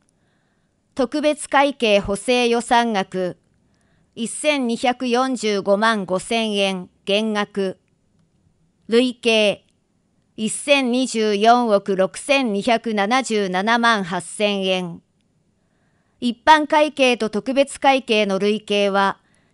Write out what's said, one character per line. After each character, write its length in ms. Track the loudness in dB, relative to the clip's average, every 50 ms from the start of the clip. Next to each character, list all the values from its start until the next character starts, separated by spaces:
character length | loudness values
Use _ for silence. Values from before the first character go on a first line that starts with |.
| _ _ _ _ _ _ _ _ _ _ _ _ _ _ _ _ _ _ _
特 260 | -4 -4 -2 -2 0
別 300 | 0 0 0 0 -6 0
会 240 | 2 2 2 2 0
計 260 | _ 0 2 2 2
補 160 | 0 -2 -6
正 320 | -6 -2 -2 0 2 2 0
予 100 | 0 -2 0
算 320 | 2 2 2 2 2 -2
額、 420 | -2 -4 -4 -6 -6 -6 -6 -6 _ _ _ _ _ _ _ _ _ _ _ _ _ _ _ _
一 120 | -10 -8
千 400 | -8 -8 -4 -2 0 0 0 -2
二 80 | -2 -4
百 320 | 0 0 -2 -2 0 -2
四 300 | -2 0 0 0 0 -4
十 240 | -4 -2 -2 -2 -2
五 160 | 0 0 0
万 300 | 2 2 0 0 0 -2
五 120 | -4 -4 -4
千 360 | -4 -2 -2 -2 -2 -2 -2
円、 340 | 0 -2 -2 -2 -4 -8 -12 _ _ _
減 300 | -2 0 0 0 0 -2
額、 420 | -2 -4 -4 _ -4 -4 -4 -4 _ _ _ _ _ _ _ _ _ _ _ _ _ _ _ _ _ _ _ _ _ _ 0
累 240 | 2 2 2 2 -4
計、 540 | _ -2 0 2 2 2 0 -2 -4 _ _ _ _ _ _ _ _ _ _ _ _ _ _ _
一 120 | -6 -6 -6
千 420 | -6 -6 0 0 2 2 2 0
二 160 | 0 -2 -2
十 300 | -2 -2 -2 -2 0 0
四 320 | 2 4 4 4 4 2 2
億 260 | 0 0 0 -2 -2
六 220 | 0 0 -2 -2
千 380 | -10 -2 0 0 0 2 -2 -4
二 80 | -4 0
百 320 | 0 -2 -2 -2 -4 -2
七 280 | -2 0 0 0 0 0
十 280 | 0 -2 -2 -2 -2
七 280 | -2 -2 0 0 0 2
万 240 | 2 2 2 2 -2
八 200 | -4 -6 -6 -6
千 420 | -8 -6 -2 -2 0 0 0 0
円。 380 | 0 -2 -2 -4 -6 -10 -14 _ _ _ _ _ _ _ _ _ _ _ _ _ _ _ _ _ _ _ _ _ _ _ _ -6
一 120 | -6 -6
般 320 | -2 _ 6 6 6 6
会 260 | 2 2 2 2 2 2
計 240 | 2 2 2 2
と 140 | 0 -2 -4
特 240 | -4 -4 -4 -2 0
別 260 | 0 0 0 -2 0
会 220 | 2 2 2 2 0
計 240 | 0 0 0 2
の 120 | 0 0 0
累 220 | 0 0 -2 -2
計 300 | -4 -2 0 0 2 2
は、 260 | 2 2 0 0 -2 -4 _ _ _ _ _ _